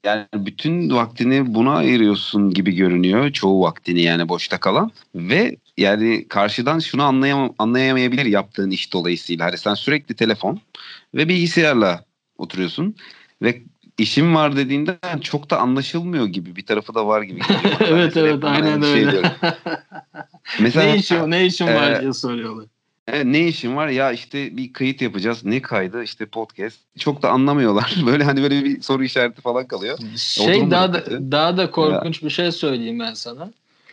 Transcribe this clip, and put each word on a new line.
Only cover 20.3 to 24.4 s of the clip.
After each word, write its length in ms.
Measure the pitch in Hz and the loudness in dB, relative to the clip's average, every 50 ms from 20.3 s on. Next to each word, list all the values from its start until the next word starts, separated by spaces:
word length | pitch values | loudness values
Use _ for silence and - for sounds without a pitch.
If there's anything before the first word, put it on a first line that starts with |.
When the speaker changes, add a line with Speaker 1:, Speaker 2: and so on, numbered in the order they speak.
| _ - _ - - - | _ -20 _ -10 0 2
Speaker 1:
Mesela, 260 | 107 120 120 160 190 | 2 2 4 4 4
Speaker 2:
"Ne 120 | 208 220 | 4 4
işin, 340 | 202 196 - 175 170 160 151 | 2 2 2 0 0 0 0
ne 140 | 170 180 185 | 2 2 2
işin 220 | 180 175 - 180 | 2 2 0 0
var?" 240 | 165 113 117 147 143 | 2 2 2 2 2
Speaker 1:
e, 100 | 117 107 | 0 0
Speaker 2:
diye 120 | 131 135 123 | -2 -4 -4
soruyorlar. 520 | - - 127 120 120 113 110 110 113 107 110 _ _ _ _ _ _ _ | -4 -6 -6 -6 -6 -6 -8 -10 -12 -16 _ _ _ _ _ _ _ _
Speaker 1:
"E, 240 | - 120 147 143 123 | -6 -4 -2 0 2
ne 160 | 139 151 170 | 2 2 2
işin 280 | 170 160 - - 120 127 | 0 -2 -4 -6 -6 -4
var?" 120 | 143 156 | -4 -4
"Ya 240 | 151 131 127 135 135 | -2 -2 0 0 0
işte 460 | 120 117 - _ - 143 | -2 -4 -10 _ -8 -8